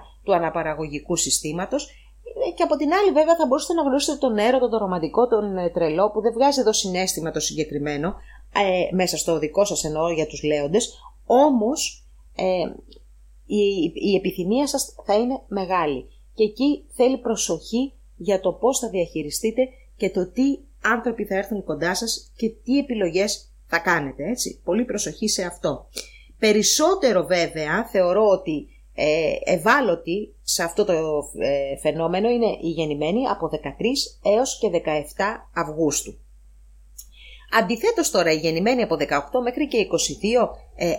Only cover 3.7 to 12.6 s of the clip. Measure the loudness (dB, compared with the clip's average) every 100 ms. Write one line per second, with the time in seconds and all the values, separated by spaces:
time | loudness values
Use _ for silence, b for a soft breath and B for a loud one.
3.7 | 0 2 0 0 0 0 2 2 2 2
4.7 | 0 -2 -2 0 2 4 2 0 -2 -2
5.7 | 0 0 2 2 2 0 2 4 4 2
6.7 | 2 0 -2 -2 -2 -4 -4 -4 -4 -4
7.7 | -4 -4 -2 -4 B B B -6 0 2
8.7 | 2 0 0 0 0 -2 0 0 0 0
9.7 | 0 -4 -2 0 0 -4 -4 -2 0 0
10.7 | 0 0 B B -10 2 6 6 4 2
11.7 | -2 -4 -8 -18 -20 -14 -4 -2 0